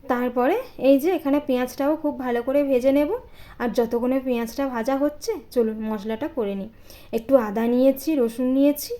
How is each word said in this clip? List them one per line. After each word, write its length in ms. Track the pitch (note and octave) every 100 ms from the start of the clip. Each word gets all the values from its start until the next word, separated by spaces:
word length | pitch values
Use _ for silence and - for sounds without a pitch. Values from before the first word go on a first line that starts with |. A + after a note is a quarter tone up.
| -
তারপরে 460 | B3 B3 B3 B3+ G#4+ C5 - C4
এই 80 | C#4
যে 60 | D4+ F4+
এখানে 200 | C#4+ C#4+ C#4+
পেঁয়াজটাও 460 | B3 B3+ - C#4 D4+
খুব 100 | D4 B3
ভালো 160 | B3+ A#3+ A#3+
করে 140 | C#4 C#4+
ভেজে 220 | B3+ C4 C#4
নেব। 120 | D4 A#4+ - - - -
আর 100 | A#3+ G#3+
যতক্ষণে 400 | A#3 A#3+ B3 C4 C4
পেঁয়াজটা 380 | A#3+ A#3 A3+ C#4
ভাজা 200 | B3 A3+ C4+
হচ্ছে 280 | D4 D4 - G4 -
চলুন 240 | B3+ A3 A3 A3
মশলাটা 400 | G#3+ G#3 A3 D#4 D4
করে 180 | G3+ G3
নিই। 100 | G3+ - - - -
একটু 200 | A3+ A3+ C4+ A3
আদা 180 | G#3 A#3
নিয়েছি, 340 | B3 C4 C4+ - D#4
রসুন 260 | A#3 A3+ B3+ C4
নিয়েছি 360 | C#4 C#4+ - A#4+